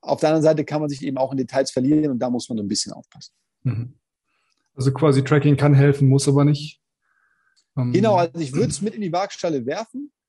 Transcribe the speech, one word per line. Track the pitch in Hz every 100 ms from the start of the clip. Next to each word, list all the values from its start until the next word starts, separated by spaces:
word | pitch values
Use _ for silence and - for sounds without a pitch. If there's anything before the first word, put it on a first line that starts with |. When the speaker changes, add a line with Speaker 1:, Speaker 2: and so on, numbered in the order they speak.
Speaker 1:
auf | - 143
der | 156
anderen | 160
Seite | 156 156
kann | 147 151
man | 151
sich | 139
eben | 135 131
auch | 131
in | 135
Details | 123 135 139
verlieren | - 131 151 151
und | 123
da | 131
muss | 120 -
man | 113
so |
ein | 104
bisschen | - -
aufpassen. | - - - - _ _ _
Speaker 2:
Mhm. | 131 110 120 _ _ _ _ _ _ _ _ -
Also | 131
quasi | 131 156 135
Tracking | 131 147 143 139
kann | 147
helfen, | 139 143 139 139
muss | 135 135
aber | 139 143
nicht. | 147 151 - _ _ _ _ _ _ _ _ _ -
Ähm, | 123
Speaker 1:
Genau, | 143 220 190
also | 175 165
ich | 147
würde | 131 240
es | -
mit | 202 220
in |
die | 202
Waagschale | 170 196 - 180 147 120
werfen, | 165 226 254 294 _